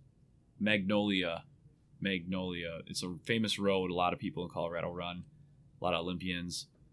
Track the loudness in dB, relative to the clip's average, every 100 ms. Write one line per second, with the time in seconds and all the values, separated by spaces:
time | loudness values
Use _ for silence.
0 | -16 _ -20 -20 _ -2 2 2 4 4
1 | 4 2 2 -2 -8 -20 -20 -20 _ -4
2 | -2 0 -2 -2 -2 -4 -4 -8 -8 -6
3 | -4 -6 -2 0 0 2 4 4 4 4
4 | 2 2 -2 -4 -4 -2 -2 -2 -4 -4
5 | -6 -6 -10 -16 -20 -20 -20 -4 0 2
6 | 0 -2 -2 -4 -4 -6 -8 _ -20